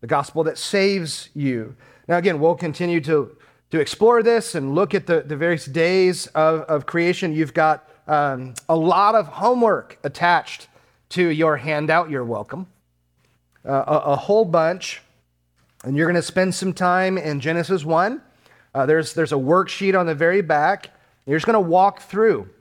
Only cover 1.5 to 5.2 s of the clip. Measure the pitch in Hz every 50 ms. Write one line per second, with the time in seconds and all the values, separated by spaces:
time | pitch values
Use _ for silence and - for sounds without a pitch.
1.5 | 127 117 110 110 139 _ - - - _ _ - 165 175 175 196 175 147 147 165
2.5 | 170 165 180 165 143 - 175 175 170 170 143 143 165 151 135 107 - _ _ _
3.5 | _ _ _ _ - 156 147 - - - 208 226 240 233 220 226 233 233 220 -
4.5 | - 170 135 135 139 160 196 - - - 147 - 170 160